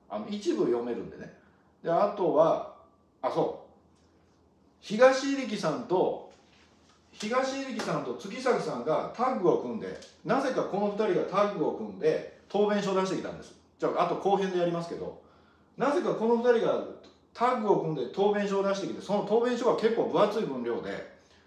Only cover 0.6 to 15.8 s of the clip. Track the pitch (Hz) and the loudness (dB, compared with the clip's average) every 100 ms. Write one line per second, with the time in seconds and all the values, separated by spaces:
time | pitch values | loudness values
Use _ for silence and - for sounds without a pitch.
0.6 | 170 120 120 117 - - - - _ _ | 2 0 -2 -6 -8 -14 -18 -20 _ _
1.6 | _ _ 160 170 202 202 170 143 160 - | _ _ -2 2 2 0 2 4 4 2
2.6 | - - - _ _ _ 131 127 113 - | -4 -14 -20 _ _ _ -4 -2 -2 -4
3.6 | - - _ _ _ _ _ _ _ _ | -14 -20 _ _ _ _ _ _ _ _
4.6 | _ _ - 214 254 262 277 277 220 202 | _ _ -4 6 6 6 0 -2 -4 -2
5.6 | 165 135 120 180 - - - - _ _ | -2 -2 0 2 2 -2 -10 -20 _ _
6.6 | _ _ _ _ _ - 214 254 269 269 | _ _ _ _ _ -12 -2 0 0 -2
7.6 | 269 220 - 151 131 113 196 247 254 208 | -6 -6 -4 -4 -4 -8 -10 -4 0 0
8.6 | 156 123 135 151 - - 254 226 175 - | 0 -4 -2 -2 -2 -2 -2 2 2 2
9.6 | 127 107 95 95 - - 156 254 277 190 | 0 -6 -8 -12 -16 -10 -2 0 0 -2
10.6 | - 190 208 196 214 165 - 190 202 180 | -2 -2 -2 0 0 0 0 2 2 2
11.6 | 139 - 208 - 156 - - - - 196 | -2 -4 -8 -2 0 0 -2 -16 -4 0
12.6 | 208 202 190 190 185 147 - - - - | 2 2 0 0 0 -2 -6 -10 -16 -20
13.6 | _ - 156 - 175 160 190 190 190 180 | _ -4 -2 2 0 0 2 2 2 0
14.6 | 175 165 - - - - - _ _ _ | 0 0 -4 -8 -10 -12 -18 _ _ _
15.6 | _ - | _ -2